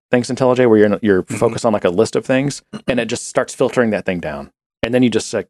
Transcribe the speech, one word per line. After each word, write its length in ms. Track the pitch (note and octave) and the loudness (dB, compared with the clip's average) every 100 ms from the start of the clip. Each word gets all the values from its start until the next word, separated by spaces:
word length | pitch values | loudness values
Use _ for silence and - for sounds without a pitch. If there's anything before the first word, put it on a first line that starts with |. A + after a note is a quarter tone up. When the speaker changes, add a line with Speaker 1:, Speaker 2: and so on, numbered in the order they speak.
| - | -2
Speaker 1:
things 180 | B2 A#2+ | -2 -2
in 60 | B2 | 0
IntelliJ, 340 | B2+ B2 B2 | 2 4 6
where 80 | G#2+ | 6
you're, 220 | G#2 G2 | 4 2
you're 220 | G#2+ F#2 | 2 2
Speaker 2:
Mm-hmm. 140 | F2 A2 | 0 -2
Speaker 1:
focused 280 | A#2 A#2 A#2+ | -2 0 -2
on, 80 | |
like, 120 | G#2 F#2+ | 0 0
a 40 | |
list 260 | F2 A2 B2+ | 0 0 0
of 100 | - | -2
things, 360 | C3 C#3+ - _ G#2+ - | -2 -2 -6 _ -16 -4
and 120 | B2 | -4
it 60 | A2+ | -2
just 200 | A#2+ - | -6 -4
starts 260 | - A#2+ - | -4 -4 -2
filtering 340 | B2+ - A2+ | -2 0 0
that 140 | G2 F#2+ | 0 -4
thing 140 | F2+ | -6
down. 320 | D#2 C#2+ C#2 _ _ - | -6 -10 -14 _ _ -10
And 100 | A2+ | -2
then 80 | B2 | 2
you 60 | B2 | 2
just, 220 | G#2+ - | 0 -4
like, 160 | A2 | -8